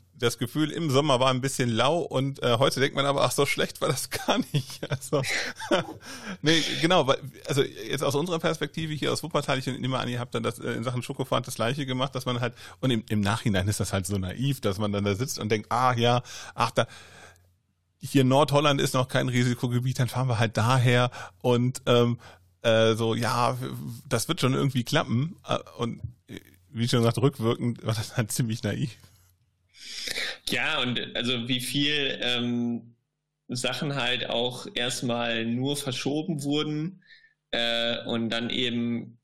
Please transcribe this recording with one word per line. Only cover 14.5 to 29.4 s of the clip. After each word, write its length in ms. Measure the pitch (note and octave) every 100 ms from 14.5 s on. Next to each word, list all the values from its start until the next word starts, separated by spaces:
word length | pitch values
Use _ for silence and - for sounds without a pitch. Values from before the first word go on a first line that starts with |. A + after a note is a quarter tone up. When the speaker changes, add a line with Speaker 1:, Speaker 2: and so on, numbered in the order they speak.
| C3+
Speaker 1:
dass 180 | G#2 F#2+
man 140 | G#2+
dann 120 | G2+
da 100 | G2+
sitzt 240 | G2 C3 -
und 120 | G#2
denkt, 220 | A2+ -
ah, 220 | A2+ B2+
ja, 280 | A#2+ A#2+ B2 - - -
ach, 160 | - A#2+
da, 160 | - A2+ - - - - - _ _ _ _ _ _
hier 240 | C#3 C#3+
in 60 | B2+
Nordholland 520 | C3+ D3+ C#3+ D3 C#3
ist 140 | C#3
noch 140 | C3 B2+
kein 200 | C3 C3
Risikogebiet, 720 | B2 B2 A#2+ B2 A#2+ B2+ B2
dann 100 | B2
fahren 200 | B2 C3
wir 100 | A2+
halt 180 | A#2 -
daher 540 | A2 C3 B2 B2 B2 - - -
und, 420 | B2+ A#2+ B2 B2+ -
ähm, 320 | A#2+ A#2+ A#2+ - - _ _
äh, 320 | A#2+ A2 A2+
so, 200 | A2 A2+
ja, 440 | A2+ A2+ B2 A#2+ B2 B2+ B2 - A#2 -
das 220 | B2 -
wird 120 | -
schon 140 | B2+
irgendwie 300 | C3+ C#3+ B2+
klappen. 520 | A2+ D3 - A#2 D3+ G3+ -
Äh, 120 | - - -
und, 240 | A#2 - - - -
äh, 120 | A2 - - _
wie 200 | A2 A#2+
schon 120 | B2+
gesagt, 180 | A#2 A2+
rückwirkend 640 | C3+ - A2+ - A#2+ A2+
war 100 | G#2+
das 220 | A2 G#2+ -
halt 140 | G#2+
ziemlich 320 | - A#2+ A2
naiv. 340 | G#2 A2+ B2 - - _ _ _